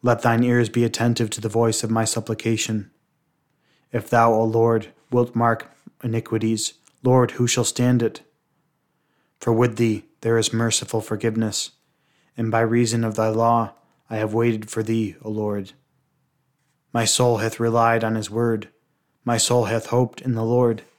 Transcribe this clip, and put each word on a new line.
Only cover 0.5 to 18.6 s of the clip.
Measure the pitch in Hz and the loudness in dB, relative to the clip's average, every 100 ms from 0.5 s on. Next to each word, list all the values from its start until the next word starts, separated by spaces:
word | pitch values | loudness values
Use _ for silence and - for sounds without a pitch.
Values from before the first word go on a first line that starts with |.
| 120 117 | 2 2
be | 120 | 2
attentive | 117 - 120 117 113 | 0 0 0 0 -2
to | - | -4
the | 107 | -4
voice | 113 117 110 | 0 0 0
of | 110 | -2
my | 113 110 | -2 0
supplication. | - 107 110 - 110 - 110 98 _ _ _ _ _ _ _ _ _ _ | -2 -4 -4 -2 -2 -2 -4 -6 _ _ _ _ _ _ _ _ _ _
If | 117 - | -8 0
thou, | 120 117 | 4 4
O | 110 | 4
Lord, | 113 113 113 113 107 _ _ | 2 2 2 2 -2 _ _
wilt | 123 120 | -2 0
mark | 127 120 113 - _ - _ | 0 0 0 -6 _ -20 _
iniquities, | 123 113 - 110 110 110 - - _ _ | -6 -6 -4 -4 -2 -2 -4 -10 _ _
Lord, | 131 127 123 | 2 4 2
who | - 123 | 0 -2
shall | - | 0
stand | 120 - 123 127 | -2 0 2 2
it? | 117 - _ _ _ _ _ _ _ _ _ _ _ _ | 0 -4 _ _ _ _ _ _ _ _ _ _ _ _
For | - | -2
with | 113 120 107 | 2 2 2
thee | 117 104 - _ | 0 0 -6 _
there | 113 117 | 0 0
is | 110 | 0
merciful | 117 117 110 - 113 | 0 -2 -2 -4 -6
forgiveness, | 107 107 113 110 110 101 - _ _ _ _ _ _ - | -4 -4 -2 -2 -4 -4 -8 _ _ _ _ _ _ -8
and | 113 | -2
by | 113 | 0
reason | 113 117 120 117 | 2 2 0 0
of | 113 | -2
thy | 107 110 | -2 0
law | 110 117 117 110 - _ _ _ | 2 2 2 0 -8 _ _ _
I | 110 | -6
have | 107 | -2
waited | 110 117 110 107 | 0 0 0 -4
for | - | -6
thee, | 110 113 107 - | -2 -2 -2 -6
O | 110 | -8
Lord. | 107 104 101 98 - _ _ _ _ _ _ _ _ _ _ _ | -6 -4 -6 -8 -16 _ _ _ _ _ _ _ _ _ _ _
My | 120 | -4
soul | 113 - 123 113 | -2 2 2 2
hath | 113 - | -2 -2
relied | 117 117 117 117 | 0 2 2 2
on | 110 | 0
his | 110 104 | -2 -4
word. | 107 120 113 | -2 0 -2